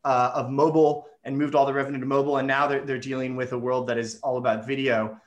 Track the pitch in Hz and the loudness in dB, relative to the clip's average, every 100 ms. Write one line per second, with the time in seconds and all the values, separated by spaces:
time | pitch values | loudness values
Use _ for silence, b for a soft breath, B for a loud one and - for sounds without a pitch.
0 | 139 127 123 147 123 135 160 160 151 151 | 2 2 2 -2 -4 2 4 6 4 2
1 | B B 123 139 147 147 139 139 139 139 | B B -6 -2 0 2 2 0 -2 -4
2 | 131 139 139 139 135 135 143 139 139 131 | 0 0 2 0 2 2 2 0 -2 -6
3 | 131 131 127 127 127 127 123 127 120 117 | -4 -6 -4 -4 -4 -4 -2 -2 -2 -4
4 | 113 - 143 127 123 110 113 135 131 113 | -4 -6 -4 -2 0 -2 -4 -2 0 0
5 | 110 B | -2 B